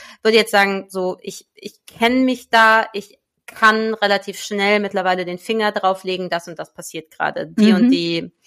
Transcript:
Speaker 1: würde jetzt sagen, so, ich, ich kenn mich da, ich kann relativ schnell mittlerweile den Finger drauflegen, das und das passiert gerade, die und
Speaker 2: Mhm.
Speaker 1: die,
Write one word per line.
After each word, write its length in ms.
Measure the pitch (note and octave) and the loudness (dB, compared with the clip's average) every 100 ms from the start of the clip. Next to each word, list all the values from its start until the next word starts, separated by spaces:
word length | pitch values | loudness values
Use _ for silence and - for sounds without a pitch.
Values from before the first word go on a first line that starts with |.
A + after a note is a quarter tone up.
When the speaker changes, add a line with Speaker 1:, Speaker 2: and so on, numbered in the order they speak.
| - - | -20 -6
Speaker 1:
würde 160 | A3 A3 | 2 2
jetzt 120 | G#3+ | 2
sagen, 360 | G3+ G3 G3 G3 | 2 2 -2 -8
so, 300 | F#3+ F#3 - | -6 -6 -6
ich, 260 | - - - | -12 -16 -20
ich 300 | _ - - _ | _ -20 -20 _
kenn 380 | - A#3 B3+ | -2 0 2
mich 260 | C4 B3+ - | 0 -2 0
da, 380 | A3+ A3 A3 A3 | 4 6 4 0
ich 260 | G3+ - _ _ _ - | -8 -14 _ _ _ -20
kann 480 | - A3 A3 A3 | 0 2 2 -2
relativ 460 | G#3+ G3+ G3+ G3 F#3 | -2 0 0 -4 -14
schnell 400 | - G3+ G3+ G#3 | -8 -2 2 2
mittlerweile 440 | G3 G3 F#3 F3+ | 0 -2 0 -2
den 140 | F3+ F3+ | -4 -8
Finger 340 | - A3 G#3 | -6 -2 -2
drauflegen, 580 | G#3 F#3+ F#3+ F#3 F#3 F3+ | 0 -2 -2 -6 -8 -6
das 180 | E3+ F3 | -8 -8
und 100 | D#3+ | -14
das 160 | C3+ | -16
passiert 360 | - - D#3+ - | -18 -16 -16 -16
gerade, 360 | - D3+ - D#3 | -6 -6 -6 -6
die 260 | E3 G#3+ | 2 4
und 120 | G3 | 4
Speaker 2:
Mhm. 60 | B3 | 4
Speaker 1:
die, 420 | E3+ E3+ E3 F3 _ | 2 0 -4 -8 _